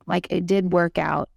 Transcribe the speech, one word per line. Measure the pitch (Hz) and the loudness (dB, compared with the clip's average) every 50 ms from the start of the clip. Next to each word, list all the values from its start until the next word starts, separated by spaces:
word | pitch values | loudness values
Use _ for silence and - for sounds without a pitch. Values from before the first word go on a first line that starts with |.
| _ - | _ -2
Like, | 165 180 - - | -2 -2 -2 -2
it | - - 180 | -2 -2 0
did | 170 196 196 185 180 | 2 2 2 2 2
work | 170 175 170 170 - - | 2 2 2 2 0 -2
out, | 156 156 151 147 147 - _ | -2 -2 -2 -4 -4 -6 _